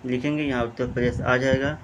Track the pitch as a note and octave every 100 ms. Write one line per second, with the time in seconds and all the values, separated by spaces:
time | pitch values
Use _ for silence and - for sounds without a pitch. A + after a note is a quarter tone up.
0 | B2+ B2+ D3 D3+ D3 B2 A#2 - B2 B2+
1 | B2 - B2 B2+ C3 C3 C#3 D3+